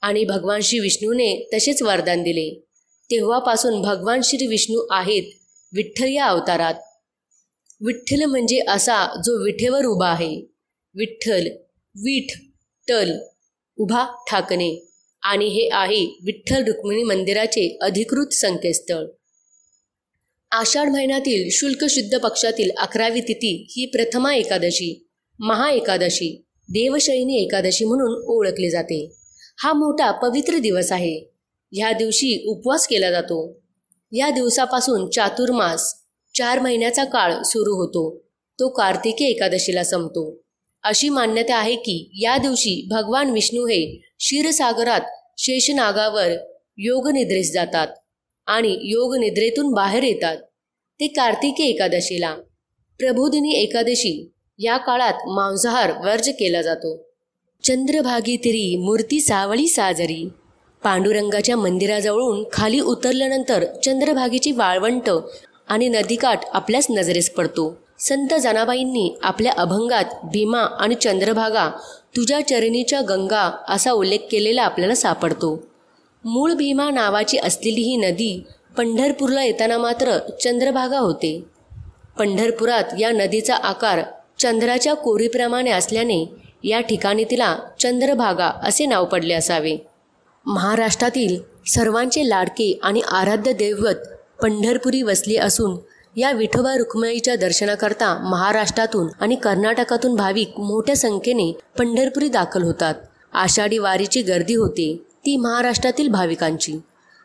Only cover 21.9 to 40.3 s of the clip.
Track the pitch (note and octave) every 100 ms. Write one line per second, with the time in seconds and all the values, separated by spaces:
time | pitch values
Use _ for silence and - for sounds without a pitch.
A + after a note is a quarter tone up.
21.9 | C4+ G3+ B3 A#3 A3 A3+ A3+ F#3+ - G3
22.9 | G#3+ A3+ A#3 A#3+ G#3+ A3 E3 - B3 B3+
23.9 | - A#3 A#3+ C4+ C4+ - F#3 F3 E3+ F3
24.9 | - _ _ _ - G#3+ A3 C#4+ B3+ -
25.9 | F#3 F3 F3 E3 - _ _ - F#3+ B3
26.9 | C#4+ C#4+ C4 B3+ C4 F#3+ G3 F#3 F#3 A3
27.9 | B3+ A#3+ A#3 D#3+ A3+ G3 F3+ F3+ E3+ D#3+
28.9 | D#3+ D#3 - _ _ - - C#4+ D4+ D4+
29.9 | D4 B3 - B3 C4 - E4 A3 F3+ F3
30.9 | F3+ F3 D#3+ - _ _ _ _ F#3+ A3
31.9 | A3 A3 G#3+ C4 G3+ G#3 F#3+ B3 D#4 -
32.9 | G#3 F#3 F3 E3+ E3 E3 - _ _ _
33.9 | _ _ A3 C#4+ B3+ B3 B3 B3+ B3+ B3+
34.9 | A3 F#3 - G3+ - B3 B3 F3+ E3 -
35.9 | - _ _ _ - A#3+ B3+ B3+ A#3 A#3
36.9 | B3 C4+ B3+ F3+ - - A3+ G3+ F#3+ E3+
37.9 | F3 D#3+ E3+ - _ _ - B3+ B3+ G3
38.9 | F#3+ A3+ A3 C#4 - F#3+ F3+ F#3 F3+ E3+
39.9 | F3+ E3 - D#3